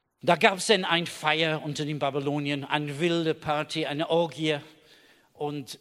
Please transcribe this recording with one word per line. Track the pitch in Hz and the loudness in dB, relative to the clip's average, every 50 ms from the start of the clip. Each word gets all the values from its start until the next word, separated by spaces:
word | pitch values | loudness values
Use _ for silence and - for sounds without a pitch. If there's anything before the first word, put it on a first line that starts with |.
| _ _ _ _ - | _ _ _ _ 2
Da | - 170 | 2 4
gab's | 156 - 208 190 185 - | 6 6 4 4 4 2
dann | - 214 185 185 | 2 2 2 2
ein | 180 170 170 170 | 2 0 0 -2
Feier | - - - 156 151 156 156 165 160 156 151 160 | -4 -6 -4 0 0 2 2 2 0 0 -2 -4
unter | 151 143 - 151 | -6 -6 -4 -4
den | 147 151 139 | -4 -4 -2
Babyloniern, | 143 139 135 147 139 139 143 147 143 143 147 139 131 | -2 -2 -2 -2 -2 -2 -2 -2 -2 -2 -4 -4 -4
eine | - 143 151 151 147 139 139 | -4 -4 -4 -2 -4 -4 -2
wilde | 175 170 170 170 165 160 151 | 0 0 0 0 0 -2 -2
Party, | 156 - 156 147 151 151 151 - 160 156 | -4 -2 -4 -2 -2 -4 -4 -6 -6 -4
eine | 139 143 147 165 - | -4 -4 -2 4 6
Orgie. | 165 170 170 156 - - 160 156 151 143 147 - - _ _ _ - - _ _ _ _ _ _ _ | 6 6 6 2 -2 -2 0 0 0 0 -2 -10 -20 _ _ _ -20 -20 _ _ _ _ _ _ _
Und, | - 147 147 147 147 127 - - - | -8 -6 -6 -6 -6 -8 -10 -12 -6